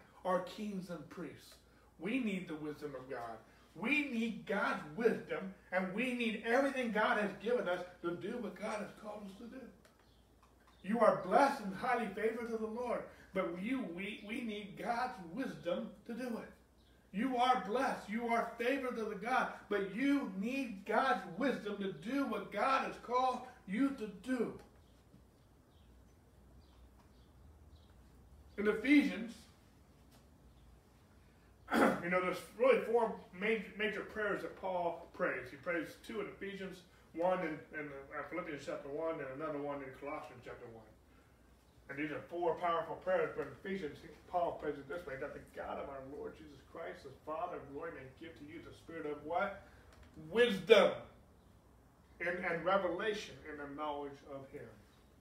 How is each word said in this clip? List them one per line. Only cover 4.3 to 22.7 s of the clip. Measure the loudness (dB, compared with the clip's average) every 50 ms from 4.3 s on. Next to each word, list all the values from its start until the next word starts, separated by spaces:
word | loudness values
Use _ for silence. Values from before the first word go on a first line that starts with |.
| -2 -4 -4
God's | -2 0 2 2 0 0 -2 -6 -8 -2
wisdom, | 4 4 4 4 2 -2 -4 -6 -4 -6 -8 -12 -12 -8 -2
and | 0 0 0 0 -2
we | -2 0 0 0
need | 0 0 0 -2 -2 0
everything | 2 4 4 4 4 2 0 0 0
God | 2 2 4 4 4
has | 2 2 0 -2 -2
given | 0 0 2 2 2 0
us | 0 -2 -2 -8 -10 -6
to | -4 -4 -4
do | -4 -4 -6 -4 -4
what | -6 -6 -8 -6
God | -6 -4 -4 -4
has | -6 -8 -10 -12
called | -12 -10 -10 -10 -10
us | -12 -14
to | -14 -14
do. | -14 -14 -14 -14 -16 -18 -20 -20 -20 _ _ -20 -20 -20 -20 -20 -20 -20 -20 -20 -20 -20 -20 -20 -20 -20 -8 -2
You | 2 4 8
are | 8 8 8 6 2
blessed | 6 8 8 8 8 6 2
and | -4 -6 -4
highly | -2 0 2 2 2 2
favored | 0 -2 0 0 0 0 0 -4 -4
of | -4 -2
the | -2
Lord, | -4 -4 -4 -2 -2 -2 -2 -4 -8 -14 -20 -14 -6 -2
but | -2 -2 -2 -2 -4
you, | -2 -2 -2 -2 -2 -4 -6
we, | -6 -6 -6 -8 -10 -8
we | -8 -6 -6
need | -4 -4 -6 -6 -8 -10 -10 -6
God's | -2 -2 0 0 0 -2 -4 -8 -10 -8 -4
wisdom | -4 -4 -4 -4 -4 -2 -2 0 0 -2 -6 -10 -14 -12
to | -10 -6
do | -6 -4
it. | -4 -4 -6 -8 -10 -16 -20 -20 _ -20 -20 -20 -20 -20 -20 -14 -6
You | -2 0 0 2 4
are | 4 6 6 6 4 4
blessed. | 0 0 2 2 2 0 -2 -6 -4
You | -4 -2 0
are | 2 2 2 2 0 -2
favored | 0 2 2 2 2 0 -2 -4 -4
of | -4 -4
the | -4
God, | -4 -2 2 2 2 2 0 -4 -8 -4 -2
but | 0 0 0 -2 -2
you | 2 4 4 4 4 2 0 -4 -2
need | -2 -2 -2 -2 -2 -4 -6 -8 -2
God's | 2 4 4 6 4 2 2 -2 -6 -2
wisdom | 0 2 2 2 0 -2 -4 -4
to | -2 -2 -4
do | -4 -4 -4 -2 0 0 2
what | 2 0 -2 -4 -2
God | 0 2 4 4